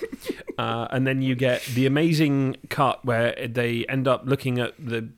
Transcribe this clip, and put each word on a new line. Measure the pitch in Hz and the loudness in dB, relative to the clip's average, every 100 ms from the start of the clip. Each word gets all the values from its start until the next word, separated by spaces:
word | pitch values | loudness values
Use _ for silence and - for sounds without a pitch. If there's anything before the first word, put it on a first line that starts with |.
| - - - - - - | -2 -8 -10 -10 -10 -6
Uh, | 117 117 117 | -4 -4 -2
and | 131 131 | 0 0
then | 131 | 2
you | 131 127 | 0 2
get | 131 127 - | 2 0 0
the | 123 131 | 2 4
amazing | 139 165 151 151 139 135 - - | 4 4 4 4 4 0 -2 -6
cut | - 131 - | 0 0 0
where | 127 113 117 - 135 | -2 0 0 -2 -4
they | 120 120 117 - | -2 -2 -2 -2
end | 135 131 | 0 0
up | 123 135 | 0 0
looking | 139 131 123 | -2 0 -2
at | 117 - | -4 -6
the | 135 117 113 | -8 -6 -8